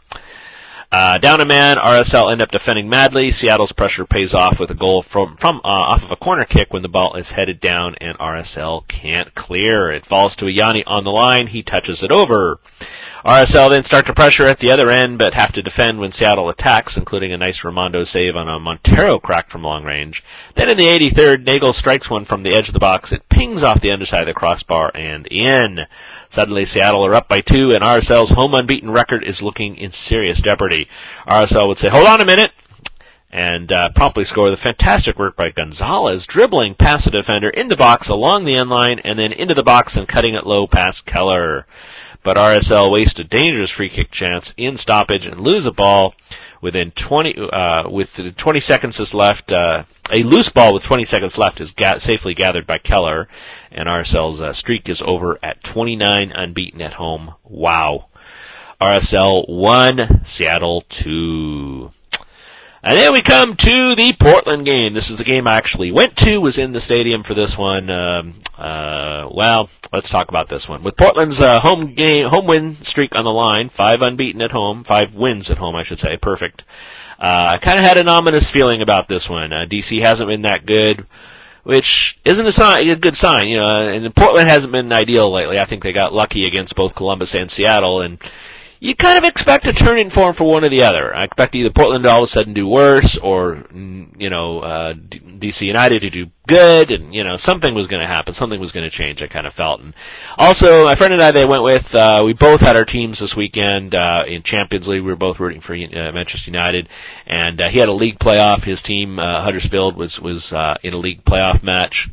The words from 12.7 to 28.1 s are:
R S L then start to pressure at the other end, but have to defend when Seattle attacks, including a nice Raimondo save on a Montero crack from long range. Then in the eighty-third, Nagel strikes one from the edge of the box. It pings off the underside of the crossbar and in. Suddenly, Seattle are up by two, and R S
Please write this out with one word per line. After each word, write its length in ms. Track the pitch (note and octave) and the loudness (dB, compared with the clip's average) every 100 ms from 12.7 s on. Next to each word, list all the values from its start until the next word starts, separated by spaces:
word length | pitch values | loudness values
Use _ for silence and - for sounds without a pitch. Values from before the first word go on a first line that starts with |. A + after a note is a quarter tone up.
| _ - - - - | _ -20 -18 -20 -8
R 180 | - C3 | 4 4
S 140 | B2+ | 6
L 140 | D3+ C3+ | 6 6
then 160 | C#3 | 4
start 220 | C3 C#3 - | 4 2 2
to 80 | |
pressure 320 | - A#2+ - C3+ | 4 4 6 2
at 120 | C3+ | 2
the 120 | A#2+ | 2
other 200 | C3+ A#2 | 4 4
end, 280 | B2 B2+ A#2+ | 2 0 0
but 160 | G#2 | 0
have 180 | A#2+ G2+ | 2 -2
to 100 | - | -2
defend 380 | F#2+ - A#2 A2 | -6 -2 -2 -2
when 100 | G2 | -8
Seattle 380 | - A2 G2+ E2+ | 0 2 2 0
attacks, 480 | - C3+ A2 - G#2 | -2 0 0 -2 -8
including 380 | F2+ G2 F#2+ | -6 -6 -6
a 40 | F2+ | -4
nice 240 | F#2 F#2 | -6 -6
Raimondo 400 | F2 F2+ F2+ F2 | -8 -6 -4 -4
save 320 | F2 F#2 F2+ | -4 -2 -2
on 140 | E2+ D#2+ | -2 -8
a 100 | D#2+ | -8
Montero 600 | E2 E2 - - G3 A2+ | -8 -2 2 4 2 0
crack 320 | - F2 - | -2 -4 -4
from 120 | F2 | -10
long 220 | D#2 D2+ | -8 -8
range. 400 | D2+ D2 D2+ D#2+ - - - | -6 -8 -8 -14 -18 -20 -8
Then 160 | - B3 | -2 0
in 80 | G#3 | 2
the 100 | E3+ | 4
eighty-third, 560 | E3+ D3 C3+ D3 C3+ | 4 2 4 4 4
Nagel 300 | B2+ C3+ C3 | 2 0 0
strikes 340 | B2 C3+ C3+ - | 0 -2 -2 -2
one 160 | G#2+ | -6
from 180 | G2+ G2+ | -4 -6
the 120 | F#2+ | 0
edge 140 | G#2+ G#2 | 0 0
of 40 | |
the 80 | - | 0
box. 320 | F#2+ F#2 - | 0 0 -4
It 160 | - - | -10 0
pings 340 | - B3 G3+ | 0 0 0
off 200 | C3+ A2 | 0 2
the 80 | G2+ | 0
underside 320 | G2 F#2+ F2 | -4 -4 -4
of 60 | E2 | -4
the 60 | |
crossbar 560 | E2 E2+ E2+ - E2 D#2 | -4 -4 -4 -2 -2 -2
and 320 | - D#2 D2+ D2 | -6 -12 -12 -8
in. 540 | F#2+ B2 C3 A2+ F2 D2+ - - - - | -4 0 2 0 -4 -14 -18 -20 -20 -8
Suddenly, 340 | - G#2 G2+ | -4 -2 -2
Seattle 400 | G2 G2+ G2+ G#2 | -2 0 2 2
are 100 | G2 | 2
up 140 | A2 - | 2 2
by 140 | G2+ | -2
two, 300 | - C3+ C3 | 2 2 4
and 120 | A2 | 2
R 140 | G#2+ A#2+ | 4 2
S 120 | G#2+ | 4